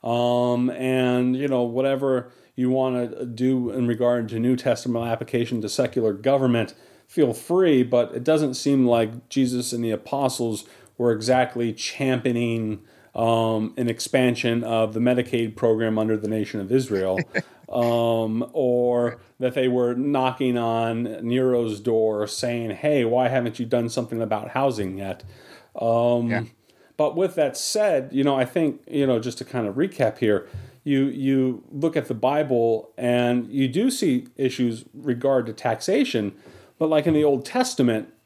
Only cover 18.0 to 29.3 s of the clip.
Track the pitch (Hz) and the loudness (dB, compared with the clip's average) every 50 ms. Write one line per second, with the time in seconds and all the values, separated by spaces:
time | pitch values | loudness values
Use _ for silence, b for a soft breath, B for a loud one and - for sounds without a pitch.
18 | 117 117 113 113 113 110 110 113 117 - - 160 135 123 123 123 123 123 123 120 | 2 2 0 0 0 -2 -2 -4 -6 -4 -4 -2 0 2 2 2 2 2 2 0
19 | 120 117 117 b b b b b 127 123 123 143 127 127 123 123 123 120 123 120 | 0 -2 -4 b b b b b -4 -2 0 0 0 2 2 2 0 0 0 -2
20 | 135 143 143 135 131 127 127 - 139 127 123 123 117 113 113 113 113 113 117 113 | -2 0 0 2 0 0 0 0 -2 0 0 0 0 0 0 0 -2 -2 -2 -4
21 | 120 107 110 82 117 117 120 127 127 127 127 120 117 113 107 101 104 123 113 110 | -4 -6 -6 -6 -4 -2 0 2 2 2 2 2 0 -2 -4 -4 -2 0 2 2
22 | 110 110 107 104 107 104 - - - 120 120 120 117 113 98 - - 151 151 139 | 2 2 2 0 -4 -4 -4 -6 -4 -4 -4 -4 -4 -6 -6 -2 0 2 2 2
23 | 120 113 120 123 127 120 131 131 120 120 113 - 120 117 127 120 117 117 - 127 | 2 2 2 2 2 2 0 0 -2 -2 -4 -6 -4 0 0 0 0 0 -2 -4
24 | 120 117 120 113 113 110 110 104 104 - - 131 139 139 120 107 101 92 95 98 | -4 -4 -4 -4 -2 -2 -2 -4 -4 -4 -2 0 0 0 0 -2 -4 -6 -6 -8
25 | 98 98 92 - - 95 B B B B B B B B B - 113 117 113 117 | -8 -8 -10 -10 -12 -20 B B B B B B B B B -4 0 2 2 4
26 | 120 120 120 120 120 117 113 120 117 117 _ b b b b b b b b - | 4 2 2 2 0 -2 -2 -4 -4 -8 _ b b b b b b b b -2
27 | 151 143 151 165 190 180 175 165 151 135 - - - - - 214 214 208 170 139 | -2 0 2 0 0 0 2 0 0 0 0 -4 -6 -4 0 0 2 2 2 0
28 | 131 131 - 139 135 143 139 131 127 127 - 180 160 147 123 - _ - - 139 | -2 -2 -2 0 2 2 2 2 0 0 0 0 0 0 -2 -4 _ -6 -2 0
29 | 143 131 127 113 110 123 | 2 2 2 0 0 -4